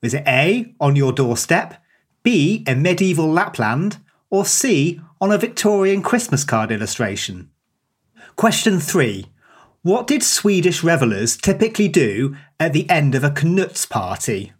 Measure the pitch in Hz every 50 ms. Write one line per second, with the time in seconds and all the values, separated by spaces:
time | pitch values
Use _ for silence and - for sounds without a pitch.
0 | - 117 123 143 143 - 131 127 143 170 208 247 226 - - _ 151 143 139 143
1 | 139 131 127 - 135 120 120 113 - - 165 180 - - - - _ _ _ _
2 | _ _ _ _ _ 240 247 180 143 156 214 220 - - 131 127 147 175 180 175
3 | 190 190 180 151 160 156 156 170 196 208 - - 117 107 113 135 170 208 208 -
4 | _ _ _ _ _ _ - 196 196 202 - - - 269 214 143 139 170 170 -
5 | - - _ _ 190 196 208 202 220 233 240 - - 208 208 202 190 190 196 196
6 | 185 - - 240 240 - - - - - - 110 110 107 113 107 110 107 - -
7 | 113 101 98 101 - - 98 90 87 - _ _ _ _ _ _ _ _ _ _
8 | _ _ _ _ - - _ - - 226 - - - 226 196 170 147 - - 185
9 | 139 113 101 95 95 - _ _ _ _ _ _ - _ _ _ _ 170 190 233
10 | 240 - 285 294 - - - - - 208 202 185 156 180 170 - - 165 170 156
11 | 127 117 107 98 107 117 - - - - 196 - 214 226 220 - 208 196 - 190
12 | 139 110 98 101 131 135 139 - - _ _ _ 156 160 143 151 160 - 180 160
13 | 147 143 127 135 131 147 143 143 143 165 175 190 185 - - - - - - 113
14 | 98 90 98 - - - 113 95 98 98 - _